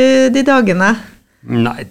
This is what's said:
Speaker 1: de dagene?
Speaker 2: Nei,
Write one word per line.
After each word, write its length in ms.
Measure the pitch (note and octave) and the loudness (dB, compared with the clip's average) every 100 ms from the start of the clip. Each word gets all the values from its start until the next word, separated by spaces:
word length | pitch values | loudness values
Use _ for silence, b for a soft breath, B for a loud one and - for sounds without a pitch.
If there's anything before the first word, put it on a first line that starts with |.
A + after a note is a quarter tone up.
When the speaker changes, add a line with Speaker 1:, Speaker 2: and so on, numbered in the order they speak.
| C4 C4 C4 | 4 2 2
Speaker 1:
de 120 | C4 C4+ | 0 0
dagene? 460 | C4+ G#3+ F3+ G3 A3+ B B _ _ | 2 0 0 0 -2 B B _ _
Speaker 2:
Nei, 320 | A#2 A#2+ A#2 - G2+ | -6 -2 -2 -4 -4